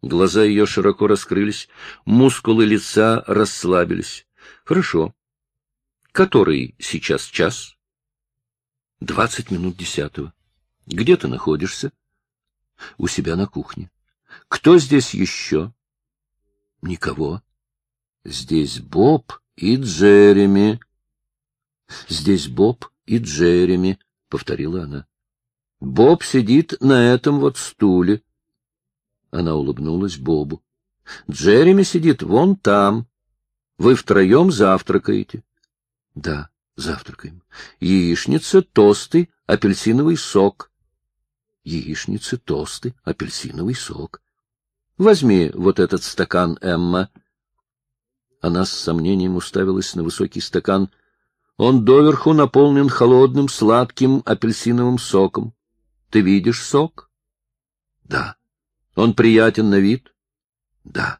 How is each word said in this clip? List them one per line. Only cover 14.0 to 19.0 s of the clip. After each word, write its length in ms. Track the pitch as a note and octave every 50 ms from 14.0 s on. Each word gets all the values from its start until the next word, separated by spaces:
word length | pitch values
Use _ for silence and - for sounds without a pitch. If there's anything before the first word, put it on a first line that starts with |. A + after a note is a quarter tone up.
| _ _ _ _ _ _ - - _
«Кто 320 | _ - - _ D3+ F3 F3
здесь 360 | D3 C3 C#3+ C#3+ B2+ - -
еще?» 580 | F#2+ F#2+ F2+ - - - - D#2 D2+ E2 A2+ A#2 _ _ _ _ _ _ _ _ _ _ _ _ _ _ _ _ _ _ _ _ _ -
«Никого». 600 | E2 F2+ E2 - - C2+ C#2 D#2 C#2+ E2 G2+ _ _ _ _ _ _ _ _ _ _ _ _ _ _ _ _ _
«Здесь 540 | - C#2+ - B1+ - D#2+ D#2+ D2+ C2+ - A#1+
Боб 540 | A#1+ - - E2